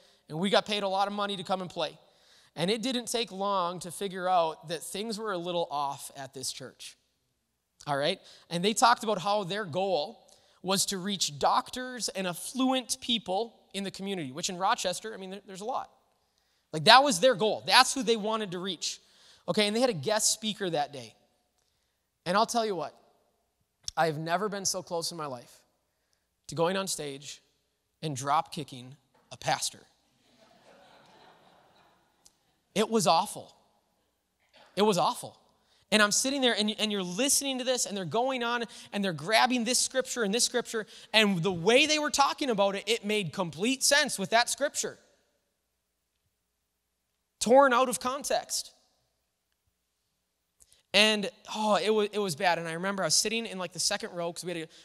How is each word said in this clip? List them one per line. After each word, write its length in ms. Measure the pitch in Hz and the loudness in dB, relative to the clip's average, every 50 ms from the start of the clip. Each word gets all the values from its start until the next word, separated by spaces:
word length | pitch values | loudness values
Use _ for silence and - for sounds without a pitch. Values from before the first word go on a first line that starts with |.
| _ _ _ _ _ - | _ _ _ _ _ -10
And 120 | 147 160 | -6 -4
we 100 | 190 202 | 0 4
got 160 | 214 202 196 | 4 4 2
paid 160 | - 214 208 196 | 2 -2 -2 -2
a 60 | 190 | -2
lot 180 | 190 190 202 | 0 0 0
of 80 | 202 202 | 0 -2
money 220 | 208 202 202 202 | -4 -4 -4 -4
to 80 | 185 185 | -6 -6
come 160 | - 190 185 | -4 -4 -4
and 100 | 185 165 | -4 -6
play. 260 | - 175 156 143 - - _ _ _ _ _ _ _ _ _ _ - | -6 -6 -6 -6 -6 -10 _ _ _ _ _ _ _ _ _ _ -8
And 120 | - 165 180 | -4 -2 -2
it 140 | 226 240 196 | -2 -2 -2
didn't 240 | 262 254 247 233 | -2 -4 -4 -4
take 240 | - - 226 233 175 | -4 -4 -4 -4 -4
long 480 | 180 190 196 202 202 190 175 170 180 175 | -6 -6 -4 -2 0 0 0 -2 -4 -6
to 120 | - 175 - | -10 -12 -10
figure 360 | - 202 202 175 190 180 185 | -8 -8 -8 -6 -4 0 2
out 400 | 185 175 165 160 156 - - 151 | 4 4 2 2 -2 -6 -10 -10
that 120 | 175 147 - | -10 -10 -8
things 380 | - - 190 214 233 214 202 | -8 -8 -8 -6 -6 -6 -6
were 100 | 220 214 | -6 -6
a 80 | 190 175 | -4 -4
little 300 | 170 180 175 175 170 - | -4 -4 -4 -4 -4 -4
off 400 | 139 147 143 139 139 131 - - - | -4 -4 -4 -4 -6 -8 -12 -16 -14
at 180 | 139 135 131 - | -14 -14 -14 -12
this 160 | 135 127 - | -10 -8 -8
church, 460 | - - 135 110 - - - - - _ _ _ _ _ _ _ _ _ _ _ _ _ _ _ _ - - | -8 -10 -12 -16 -16 -16 -18 -18 -18 _ _ _ _ _ _ _ _ _ _ _ _ _ _ _ _ -14 -6
all 100 | 151 143 | -4 -2
right? 220 | 139 143 165 196 - - - - - - - | 0 0 0 -2 -4 -6 -18 -20 -20 -14 -8
And 140 | 165 175 175 | -4 -2 0
they 80 | 214 226 | 0 2
talked 320 | - 247 226 240 - - | 4 6 4 4 4 2
about 140 | 214 208 190 | -2 -2 -2
how 260 | 160 202 208 214 202 | 0 0 0 0 0
their 200 | 165 196 208 220 | -2 -4 -6 -6
goal 640 | 170 139 180 190 202 180 147 147 208 226 - - _ - _ _ _ _ _ - | -4 -4 -4 -2 0 0 -2 -2 -4 -8 -16 -20 _ -20 _ _ _ _ _ -4
was 240 | 180 196 190 - | -2 0 0 0
to 120 | - 202 185 | -2 -4 -6
reach 400 | 175 202 202 170 - - 147 135 | -4 -4 -4 -2 -4 -4 -4 0
doctors 720 | - 175 202 254 - - - 254 254 254 254 247 190 - | 0 2 2 2 0 -4 -8 -10 -10 -10 -10 -8 -8 -6
and 180 | - 190 190 | -4 -4 -4
affluent 680 | 180 170 - - - - 254 262 254 262 262 254 - - - | -4 -4 -6 -10 -8 -4 0 0 2 2 0 -2 -4 -8 -8
people 600 | - - 240 220 - - 185 196 233 233 - _ _ _ - | -4 -2 -4 -2 -2 -2 -4 -4 -4 -6 -8 _ _ _ -8
in 120 | 196 196 | -8 -8
the 60 | 190 190 | -8 -8
community, 400 | - 190 196 196 185 156 127 127 | -8 -6 -6 -6 -4 -6 -8 -8
which 160 | 156 170 - | -6 -6 -6
in 80 | 185 | -4
Rochester, 580 | 175 190 196 240 - - 185 175 - - 220 220 | -2 0 0 0 0 -2 -4 -4 -4 -8 -12 -14
I 20 | |
mean, 140 | 190 190 185 | -12 -12 -12
there, 120 | 190 202 - | -14 -14 -16
there's 140 | 214 190 175 | -16 -16 -12
a 60 | 208 | -10
lot. 240 | 233 262 - - - _ _ _ _ _ _ _ _ _ _ _ _ _ _ _ _ - | -8 -8 -8 -8 -10 _ _ _ _ _ _ _ _ _ _ _ _ _ _ _ _ -6
Like, 140 | 160 147 | 2 8
that 180 | 208 226 262 277 | 10 10 10 10
was 160 | 294 220 165 | 8 4 4
their 160 | 202 262 247 | 6 4 4
goal. 260 | 165 214 214 170 113 107 | 6 2 0 0 0 0
That's 300 | 165 190 240 254 - - | 6 8 8 8 6 4
who 80 | 269 240 | -2 0
they 140 | 220 233 | 0 0
wanted 340 | 220 196 214 220 220 214 190 | 0 0 -2 -2 -2 -4 -4
to 80 | 165 185 | -6 -6
reach, 420 | 175 196 175 - - - - - _ _ _ _ - - - _ _ | -6 -6 -8 -6 -6 -8 -8 -8 _ _ _ _ -20 -20 -20 _ _
okay? 220 | - 175 214 208 208 | -2 0 2 2 2
And 80 | 208 | 2
they 40 | 233 | 2
had 100 | 262 254 | 2 0
a 20 | 214 | 0
guest 400 | 151 131 175 208 220 - - - | 0 -2 0 0 2 2 0 0
speaker 360 | - - 214 196 - 202 180 | 0 -2 -6 -4 -4 -4 -2
that 220 | 160 147 147 135 139 | -2 -2 -2 -4 -6
day. 220 | 131 117 107 - _ _ _ _ _ _ _ _ _ _ _ _ _ _ _ _ _ _ _ _ _ - | -12 -14 -16 -18 _ _ _ _ _ _ _ _ _ _ _ _ _ _ _ _ _ _ _ _ _ -4
And 120 | 170 180 | 0 2
I'll 100 | 208 226 | 2 2
tell 200 | 214 - 233 226 | 2 2 0 0
you 80 | 220 196 | -2 -2
what, 240 | 165 143 123 - _ _ _ _ _ _ _ _ _ _ _ _ _ _ _ _ _ _ - - | -4 -6 -10 -10 _ _ _ _ _ _ _ _ _ _ _ _ _ _ _ _ _ _ -8 -2
I 100 | - 160 | 0 0
have 120 | 165 151 147 | 0 0 -2
never 300 | 160 165 170 180 208 208 | -4 -2 -2 0 -2 -2
been 160 | 190 196 190 | -4 -4 -4
so 180 | - - 185 - | -4 -4 -4 -6
close 300 | - 180 170 160 - 170 | -6 -6 -4 -4 -4 -6
in 40 | |
my 100 | 165 151 | -6 -8
life 340 | 143 127 120 123 - - - _ _ _ _ _ _ _ _ _ _ _ _ _ _ _ _ _ - | -8 -8 -10 -14 -18 -20 -20 _ _ _ _ _ _ _ _ _ _ _ _ _ _ _ _ _ -8
to 80 | 147 | -2
going 200 | 139 165 175 190 | 0 0 0 0
on 120 | 196 196 185 | 0 -2 -4
stage 520 | - - 151 143 139 139 147 131 - - _ _ _ _ _ _ _ _ _ _ _ _ - | -6 -6 -6 -8 -10 -12 -14 -16 -16 -18 _ _ _ _ _ _ _ _ _ _ _ _ -6
and 140 | 160 143 | -6 -6
drop 360 | 117 131 143 143 160 165 - - | -4 -2 0 0 0 0 -2 -6
kicking 440 | 170 139 - 135 123 123 127 139 - _ _ _ _ _ - | -10 -10 -10 -12 -16 -18 -18 -20 -20 _ _ _ _ _ -20
a 60 | - | -16
pastor. 440 | - - 160 135 127 - - - 104 - _ _ _ _ _ _ _ _ _ _ _ - _ _ _ _ - - - - - - - - - - - - - - _ _ - _ _ _ _ _ _ _ _ _ _ _ _ _ _ _ - _ _ _ _ _ _ _ _ - | -8 -2 0 0 0 0 -4 -6 -8 -20 _ _ _ _ _ _ _ _ _ _ _ -20 _ _ _ _ -20 -20 -20 -20 -20 -20 -20 -20 -20 -20 -20 -20 -20 -20 _ _ -20 _ _ _ _ _ _ _ _ _ _ _ _ _ _ _ -20 _ _ _ _ _ _ _ _ -2
It 160 | 185 214 208 | 0 0 2
was 160 | 220 226 165 | 2 2 4
awful. 500 | 185 165 165 202 208 - 147 98 - - _ _ _ _ _ _ _ _ _ _ _ _ _ _ _ _ _ _ _ _ - - _ - | 4 4 4 2 -2 -6 -12 -14 -16 -20 _ _ _ _ _ _ _ _ _ _ _ _ _ _ _ _ _ _ _ _ -20 -20 _ 0
It 60 | 175 202 | 2 4
was 160 | 220 190 175 | 4 4 4
awful. 420 | 156 214 - - - 113 - _ _ _ _ _ _ _ _ _ _ - | 2 0 0 -2 -8 -14 -16 _ _ _ _ _ _ _ _ _ _ 2
And 120 | 202 214 208 | 4 6 6
I'm 100 | 208 - | 6 4
sitting 300 | - - 262 277 277 254 | 2 0 0 0 2 2
there, 100 | 240 220 | 2 2
and, 220 | 190 214 208 220 - | 2 0 -2 -2 -2
and 140 | 208 214 208 | -2 -2 -2
you're 100 | 202 185 | -2 -4
listening 540 | 175 180 190 262 285 - - 277 277 262 | -4 -2 -2 0 2 2 2 0 -2 -4
to 80 | 254 254 | -4 -2
this, 220 | 247 254 247 - | -2 -2 -2 -2
and 100 | - 190 | -4 -6
they're 80 | 196 185 | -6 -6
going 400 | 156 135 226 254 269 269 247 233 | -4 -2 -2 0 0 -2 -2 -2
on, 200 | 233 240 240 233 - - - - - - | -2 -2 -4 -4 -6 -10 -16 -16 -10 -6
and 100 | 208 196 | -4 -2
they're 120 | 190 165 | -2 -2
grabbing 500 | 139 147 185 220 226 247 240 254 247 226 | -4 -2 2 4 6 6 6 4 2 0
this 140 | 233 247 - | 0 0 0
scripture 460 | - - - 262 254 - - 254 226 | 0 -2 -2 -4 -4 -4 -2 -2 -2
and 100 | 196 202 | 0 0
this 100 | 240 - | 0 0
scripture, 420 | - - 240 226 - - 220 202 - - - - - - | 0 0 -2 -4 -4 -6 -6 -8 -8 -12 -20 -6 2 4
and 280 | 220 220 202 196 170 160 | 6 6 6 4 2 0
the 80 | 202 | 0
way 360 | 185 170 160 208 233 269 311 | 0 0 4 6 6 6 6
they 120 | 294 302 302 | 6 4 2
were 120 | - 294 | 0 0
talking 400 | - - 277 277 330 - 302 262 | 2 2 2 2 2 0 0 0
about 240 | 226 190 202 202 190 | 2 2 2 2 0
it, 100 | 196 - | -2 -2
it 160 | 196 233 208 196 | 0 -2 0 0
made 300 | 202 214 214 202 151 - | -2 -2 0 -2 -2 -2
complete 500 | 196 185 165 135 151 196 247 269 262 - | -4 -4 -4 -4 -4 -2 -2 0 0 2
sense 360 | - 285 294 294 247 - - | 4 4 4 2 2 -2 -4
with 100 | 190 - | -2 2
that 220 | 220 226 240 - | 4 2 2 2
scripture. 480 | - - 277 302 - - - 165 117 - _ _ _ _ _ _ _ _ _ _ _ _ _ _ _ _ _ _ _ _ _ _ _ _ _ _ _ _ _ _ _ _ _ _ _ _ _ _ _ _ _ _ _ _ _ _ _ - | 0 -4 -4 -4 -2 -4 -6 -6 -8 -12 _ _ _ _ _ _ _ _ _ _ _ _ _ _ _ _ _ _ _ _ _ _ _ _ _ _ _ _ _ _ _ _ _ _ _ _ _ _ _ _ _ _ _ _ _ _ _ -4
Torn 320 | - 214 247 269 277 262 247 | 2 6 8 8 8 8 6
out 160 | 240 262 247 | 4 2 2
of 100 | 233 - | 0 -4
context. 720 | - 254 262 294 254 - 233 165 - - - - - - - _ _ _ _ _ _ _ _ _ _ _ _ _ _ _ _ _ _ _ _ _ _ _ _ _ _ _ _ _ _ _ _ _ _ _ _ _ - _ _ _ _ _ - | -4 -4 -6 -4 -4 -4 -4 -4 -4 -4 -6 -8 -8 -8 -14 _ _ _ _ _ _ _ _ _ _ _ _ _ _ _ _ _ _ _ _ _ _ _ _ _ _ _ _ _ _ _ _ _ _ _ _ _ -20 _ _ _ _ _ 4
And, 380 | 196 214 220 214 208 196 175 - - - - - | 6 6 6 4 2 -2 -4 -8 -10 -16 -10 -6
oh, 220 | 214 214 214 208 170 170 | -2 2 4 4 4 4
it 120 | 208 220 | 4 2
wa-, 140 | 214 208 - - | 2 2 0 0
it 60 | 208 | -2
was 180 | 202 190 156 | -4 -4 -2
bad. 220 | 135 202 180 170 165 | 0 2 2 2 0
And 100 | 170 165 | -2 -4
I 60 | 160 | -6
remember 280 | 170 180 196 202 196 180 | -4 -4 -4 -4 -2 -2
I 40 | |
was 80 | 160 160 | 0 2
sitting 320 | - - 220 220 233 226 | 2 0 0 -2 -4 -4
in, 120 | 196 185 190 | -6 -8 -8
like, 140 | 180 175 - | -10 -10 -6
the 80 | 165 | -4
second 320 | - - 202 202 - 202 196 | -4 -2 -2 -4 -6 -8 -8
row 180 | 175 170 175 170 | -6 -6 -6 -6
'cause 120 | - - | -8 -8
we 80 | 175 175 | -8 -8
had 100 | 170 156 | -8 -8
a, 40 | - - - - | -12 -14 -20 -10